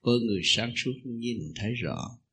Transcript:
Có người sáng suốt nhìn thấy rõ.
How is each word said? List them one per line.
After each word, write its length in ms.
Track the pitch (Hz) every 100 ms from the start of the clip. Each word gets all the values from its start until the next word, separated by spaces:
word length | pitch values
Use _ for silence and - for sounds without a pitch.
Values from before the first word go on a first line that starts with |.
Có 100 | 120 120 113
người 140 | 98
sáng 300 | - - 117 117
suốt 180 | 127 127
nhìn 340 | 131 117 120 117 78 -
thấy 180 | 110
rõ. 360 | 120 82 50 - - _